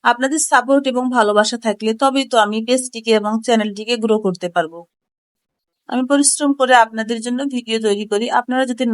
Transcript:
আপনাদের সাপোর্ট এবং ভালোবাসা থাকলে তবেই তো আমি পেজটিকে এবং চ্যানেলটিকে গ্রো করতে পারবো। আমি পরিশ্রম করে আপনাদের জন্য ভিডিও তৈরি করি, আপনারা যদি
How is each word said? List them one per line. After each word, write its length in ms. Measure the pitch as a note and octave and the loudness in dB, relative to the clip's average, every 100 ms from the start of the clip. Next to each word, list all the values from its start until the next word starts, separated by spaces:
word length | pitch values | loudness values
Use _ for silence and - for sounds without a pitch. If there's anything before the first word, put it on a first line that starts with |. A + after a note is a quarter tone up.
আপনাদের 360 | A#3+ A#3+ C4+ D#4 - | 0 0 -2 -2 0
সাপোর্ট 340 | B3+ A#3+ C#4 C#4 | 0 2 2 2
এবং 180 | B3 B3+ | -2 -2
ভালোবাসা 460 | B3 G#3 G#3 G#3+ A#3 | 2 2 2 0 -2
থাকলে 320 | A3+ G#3 A3 | -4 -2 -4
তবেই 320 | A3 C4+ C4+ C4+ | 0 0 0 0
তো 80 | A#3+ | 2
আমি 200 | G#3 A3 A3+ | 2 -2 0
পেজটিকে 460 | B3+ B3+ A#3 A3+ G#3+ | 0 -2 -8 0 0
এবং 120 | G#3 A3 | 0 -4
চ্যানেলটিকে 500 | A3+ A3+ G#3 G3+ G#3+ A#3+ | 0 0 0 -6 -4 -2
গ্রো 200 | G#3+ A3 | 0 0
করতে 300 | G3+ F3+ F3+ | 0 -4 -4
পারবো। 280 | F3 D#3+ E3 E3+ _ _ _ _ _ _ _ _ _ - | -4 -4 -10 -20 _ _ _ _ _ _ _ _ _ -8
আমি 140 | B3 B3+ | -6 0
পরিশ্রম 420 | C#4+ C#4+ - C#4+ | 2 2 0 -2
করে 200 | C#4 B3+ B3 | 0 4 4
আপনাদের 340 | A3+ A3 A3 A#3 | 4 -2 -4 -4
জন্য 180 | A#3+ B3 C#4 | -4 -4 -4
ভিডিও 240 | B3+ A#3 A3+ | -6 -4 -2
তৈরি 240 | G#3+ G3+ G#3+ | 0 -2 -2
করি, 200 | G#3 A3+ | -2 0
আপনারা 340 | G#3 A#3+ B3+ C4 | -2 0 -2 -2
যদি 180 | A#3+ A#3+ | -2 2